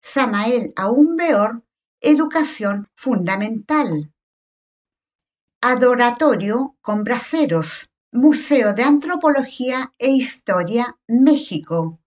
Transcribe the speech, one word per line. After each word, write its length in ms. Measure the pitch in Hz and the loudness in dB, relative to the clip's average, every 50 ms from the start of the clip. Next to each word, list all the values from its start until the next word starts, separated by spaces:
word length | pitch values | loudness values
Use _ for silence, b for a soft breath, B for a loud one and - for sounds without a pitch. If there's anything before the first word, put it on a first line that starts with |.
Samael 720 | _ - - 269 262 233 202 202 214 226 247 240 - - - | _ -6 -2 -2 -2 0 -2 -2 -2 0 -2 -2 -2 -6 -8
aún 400 | - 165 202 233 269 294 320 339 | -6 -4 0 4 4 4 4 4
Beor, 480 | 330 339 330 269 202 208 220 240 233 _ _ _ _ _ _ _ _ | 0 0 2 2 2 2 0 -2 -8 _ _ _ _ _ _ _ _
educación 880 | - - 302 285 320 311 - 320 302 302 - - 214 202 202 202 202 _ _ | 2 2 2 4 2 0 0 -2 -2 -2 -6 -6 -4 -4 -4 -4 -8 _ _
fundamental. 1160 | - - 262 233 196 180 180 190 196 208 220 226 220 - - 302 302 285 202 160 151 151 151 _ _ _ _ _ _ _ _ _ _ _ _ _ _ _ _ _ _ _ _ _ _ _ _ _ _ _ _ _ _ | -8 -4 -2 -2 0 0 -2 -2 -4 -4 -6 -6 -8 -4 -2 -2 0 0 0 -2 -4 -6 -8 _ _ _ _ _ _ _ _ _ _ _ _ _ _ _ _ _ _ _ _ _ _ _ _ _ _ _ _ _ _
Adoratorio 1160 | - 247 254 247 247 247 247 240 240 233 240 240 320 294 233 175 196 202 214 247 269 269 _ _ | -2 -2 0 2 2 2 4 4 2 0 2 2 2 2 2 2 -2 -2 -2 -2 -4 -6 _ _
con 220 | _ - 208 208 | _ -6 -4 -4
braseros. 880 | 214 208 247 233 - - - 320 302 - 165 165 156 160 - - - _ _ _ _ _ | -2 -4 -4 -4 -4 -4 -2 -2 0 0 0 -2 -4 -4 -10 -12 -14 _ _ _ _ _
Museo 600 | - 240 262 311 294 - - - 285 262 220 208 202 | -2 4 4 4 4 4 0 0 2 2 2 2 0
de 100 | 208 247 | 0 2
Antropología 1080 | 285 294 294 - 320 359 349 320 311 285 277 262 - - - 254 254 254 254 269 262 _ _ | 2 2 2 2 -2 -4 0 2 2 2 2 -2 -4 -8 -8 -6 -4 -4 -6 -6 -10 _ _
e 120 | 240 269 | 0 2
Historia, 880 | 269 269 254 - - - _ - 190 180 175 170 220 233 240 247 - _ _ - | 2 2 0 -2 -8 -10 _ -2 -2 -2 -2 -2 -2 -2 -4 -4 -8 _ _ -2
México. 920 | 233 247 262 302 294 277 - - 190 160 151 - 165 165 165 165 165 _ _ | 2 4 6 6 4 4 0 -6 -8 -8 -6 -4 -4 -4 -4 -4 -8 _ _